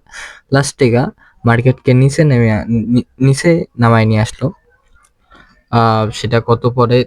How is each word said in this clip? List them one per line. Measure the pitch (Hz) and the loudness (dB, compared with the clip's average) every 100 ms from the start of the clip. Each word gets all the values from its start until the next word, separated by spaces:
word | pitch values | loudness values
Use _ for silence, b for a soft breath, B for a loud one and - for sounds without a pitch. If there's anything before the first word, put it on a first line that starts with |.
| _ B B B - | _ B B B -4
লাস্টে | 135 139 - 131 | -2 -2 -2 0
গা | 120 147 - b b | 0 -2 -6 b b
মার্কেটকে | 117 117 127 127 - | 0 2 2 0 2
নিচে | 127 135 139 | 2 2 2
নেমে | 156 123 113 | 0 2 2
আ-, | 107 | 0
নি-, | - 117 107 120 - - | -2 -4 0 -2 -2 -2
নিচে | 131 135 175 165 175 - | 0 0 0 0 -2 -2
নামায় | 120 113 | 0 2
নিয়ে | 110 107 | 2 0
আসলো। | 110 - 135 - _ _ _ _ _ _ _ b b b - | -2 -4 -8 -8 _ _ _ _ _ _ _ b b b -6
আহ, | 117 113 110 107 | 0 0 0 -2
সেটা | - 110 117 110 | -6 -4 -4 -2
কত | 117 123 | -2 -2
পরে | 123 117 123 | -2 0 0